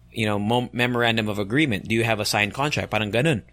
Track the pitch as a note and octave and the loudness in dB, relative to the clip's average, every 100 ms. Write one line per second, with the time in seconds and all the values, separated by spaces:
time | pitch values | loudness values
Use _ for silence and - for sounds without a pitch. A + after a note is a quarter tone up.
0 | - - A2 G#2 G#2 A#2+ B2 A2+ B2 B2 | -12 -4 0 0 0 0 0 -2 0 2
1 | A#2+ A2+ G#2+ G#2 G2 B2+ D#3 G2 F#2+ A2+ | 2 2 0 -2 -2 0 0 0 0 0
2 | A#2 G#2+ G#2 G#2+ G#2 G#2+ D3 - F#2+ G#2+ | 0 0 0 0 0 0 -2 -2 -2 -2
3 | G#2+ A2 D#3 A#2+ - | 0 0 2 0 -4